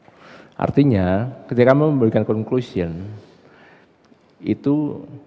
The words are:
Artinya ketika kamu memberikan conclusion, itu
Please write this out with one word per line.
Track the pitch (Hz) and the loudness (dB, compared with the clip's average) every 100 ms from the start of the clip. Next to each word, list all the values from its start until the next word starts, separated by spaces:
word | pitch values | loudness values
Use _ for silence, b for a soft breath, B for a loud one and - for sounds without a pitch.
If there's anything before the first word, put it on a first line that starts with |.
| B B B B B | B B B B B
Artinya | - - 139 143 101 92 95 127 - - | -4 0 2 2 2 2 0 -2 -8 -6
ketika | 120 123 | 2 4
kamu | 139 156 | 6 4
memberikan | 139 113 113 107 | 2 2 2 0
conclusion, | 107 107 127 120 98 85 82 101 107 b b b b b b b _ _ _ _ _ | -2 -2 -4 -4 -6 -6 -8 -12 -16 b b b b b b b _ _ _ _ _
itu | - 104 139 147 147 95 - - | -6 -4 0 -2 -2 -8 -14 -20